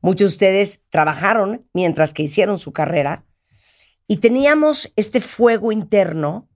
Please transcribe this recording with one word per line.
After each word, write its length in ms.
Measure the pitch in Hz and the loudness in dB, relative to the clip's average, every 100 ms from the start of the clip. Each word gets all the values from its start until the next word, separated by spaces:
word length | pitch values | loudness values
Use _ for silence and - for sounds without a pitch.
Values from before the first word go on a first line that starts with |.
Muchos 260 | 175 190 196 | 0 2 0
de 60 | |
ustedes 500 | - 196 190 202 - _ | 4 2 2 0 -4 _
trabajaron 760 | 160 156 143 185 226 196 233 _ | 0 0 0 0 0 -2 -4 _
mientras 400 | 180 180 160 156 | -2 -2 0 -2
que 100 | - | 0
hicieron 360 | 151 175 190 190 | -4 0 0 0
su 160 | - | -6
carrera. 500 | - 151 165 139 156 _ _ _ _ _ _ _ _ _ | -6 -4 -2 -2 -6 _ _ _ _ _ _ _ _ _
Y 120 | 196 | 0
teníamos 760 | 233 254 277 302 302 294 - - | 2 2 2 4 2 0 -4 -4
este 260 | 214 247 | -2 -2
fuego 500 | - - 233 226 220 | -4 0 2 2 -2
interno 800 | 214 214 208 190 160 147 185 - | -4 0 0 0 -2 -4 -6 -14